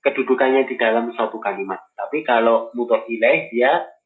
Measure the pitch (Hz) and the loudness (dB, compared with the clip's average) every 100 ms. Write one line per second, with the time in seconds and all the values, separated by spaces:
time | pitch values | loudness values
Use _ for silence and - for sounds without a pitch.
0 | 143 135 123 127 131 131 131 120 117 117 | 0 -2 0 2 4 2 0 0 0 0
1 | 120 117 107 - 101 95 98 92 - - | -2 -4 -4 -4 -6 -6 -8 -8 -12 -12
2 | 101 151 - 120 117 113 - 120 120 110 | -6 -4 0 2 4 2 0 -6 0 0
3 | 117 113 117 156 160 117 127 170 - _ | 0 0 2 2 0 0 2 2 -2 _